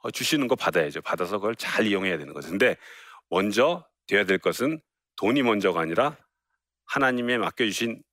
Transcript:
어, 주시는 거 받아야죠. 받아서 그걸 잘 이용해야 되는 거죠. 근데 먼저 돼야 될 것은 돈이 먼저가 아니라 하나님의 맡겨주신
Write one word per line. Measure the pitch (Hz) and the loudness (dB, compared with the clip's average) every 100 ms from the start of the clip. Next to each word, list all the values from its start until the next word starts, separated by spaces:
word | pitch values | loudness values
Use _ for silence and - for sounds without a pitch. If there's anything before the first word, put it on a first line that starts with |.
어, | 120 | -8
주시는 | - 131 156 127 | -6 -2 0 0
거 | 127 | 0
받아야죠. | - 87 76 80 | 0 0 0 -4
받아서 | - 80 90 101 | -6 -4 -2 -2
그걸 | 101 117 | -4 -4
잘 | - - 110 | -4 0 0
이용해야 | 98 95 82 | 0 0 -4
되는 | 71 | -6
거죠. | 73 - | -12 -8
근데 | 95 127 - - - - - _ | 0 0 0 -12 -20 -20 -20 _
먼저 | 90 101 101 143 175 - _ - | 0 0 4 2 2 -8 _ 0
돼야 | 101 95 | 0 2
될 | 95 | 2
것은 | 92 82 127 160 _ _ _ - | 0 0 -2 -4 _ _ _ -4
돈이 | 98 139 | 0 2
먼저가 | 120 107 95 85 | 2 2 2 0
아니라 | 80 85 139 151 _ _ _ _ _ _ - | 0 2 0 -2 _ _ _ _ _ _ -6
하나님의 | 139 135 123 120 123 | 0 2 0 0 0
맡겨주신 | 90 - 113 92 117 110 _ | -2 0 -2 0 -4 -6 _